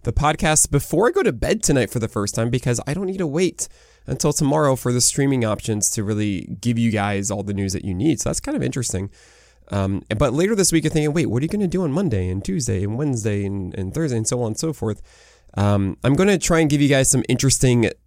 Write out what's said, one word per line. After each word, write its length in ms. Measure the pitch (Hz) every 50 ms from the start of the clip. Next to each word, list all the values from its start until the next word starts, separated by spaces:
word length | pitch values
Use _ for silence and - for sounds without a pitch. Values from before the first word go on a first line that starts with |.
| -
the 80 | -
podcast 580 | - - 139 151 151 - - 160 156 - - -
before 380 | - 143 - - - 156 214 247
I 20 |
go 140 | 349 392 370
to 80 | 208
bed 320 | 135 110 - - 202 220 -
tonight 260 | - 147 131 113 -
for 80 | - 123
the 80 | 110
first 260 | 110 - 107 101 101
time, 160 | - - 113 120
because 320 | 123 127 - 127 123 110 -
I 80 | - 147
don't 120 | 180 202
need 120 | 185 190 185
to 80 | 180
wait 400 | 151 135 165 190 175 - - - - - _ _ _ _ _ _
until 260 | - 135 - - 151
tomorrow 440 | 143 - 160 135 143 156 151 139 131
for 160 | 123 - 123
the 80 | 123 123
streaming 440 | 120 - - 147 139 139 139 131 117
options 460 | 107 104 - - - 110 104 101 -
to 140 | - 117 104
really 540 | 101 110 104 107 107 98 87 - - - -
give 180 | - 117 117 117
you 140 | 117 117
guys 360 | 107 107 98 104 101 98 98 107
all 140 | 101 104
the 120 | 101 101 101
news 180 | 98 98 95
that 120 | 92 87 -
you 80 | 101
need. 280 | 90 90 104 165 143 -
So 80 | - -
that's 100 | - -
kind 180 | - 285 302
of 60 | 247
interesting. 480 | 139 120 - 131 117 - - 92 95 101 - _ - - _ _ _ _ _ _ _ _
Um, 320 | - 101 95 98 101 92 - - 107
but 160 | 107 147 127
later 220 | 117 147 180 202 233
this 160 | 196 185 -
week, 140 | 165 160 -
you're 80 | 156
thinking, 200 | 156 156 151 151
"Wait, 140 | 143 175 151
what 160 | - 101 123
are 20 | 143
you 40 | 165
gonna 180 | - 208 208
do 160 | 170 147 185
on 80 | 185 147
Monday 380 | 131 175 208 160 110 95 90 90
and 160 | 92 98 98
Tuesday 400 | - 190 170 123 113 104 90 98
and 120 | 101 110
Wednesday 480 | 120 151 147 131 113 104 113 104 101 101
and, 300 | 98 98 98 92 87 -
and 180 | - 95 92
Thursday 260 | - 151 165 147 123 113
and 100 | 107 -
so 140 | 131 123
on 60 | 123 110
and 100 | 110 -
so 140 | - 160
forth?" 300 | 151 - - 110 104 - - - - - - _ _ _ _ - -
Um, 420 | - 101 104 101 98 98 95 - - -
I'm 100 | 123 143
gonna 240 | 147 185 208 202 156
try 220 | - - 175 160
and 100 | 165 147
give 100 | 147 143
you 80 | 147 135
guys 220 | 139 135 135 -
some 140 | - 127 - -
interesting 640 | 127 123 - 135 - - - 127 123 120 113 92 - _ _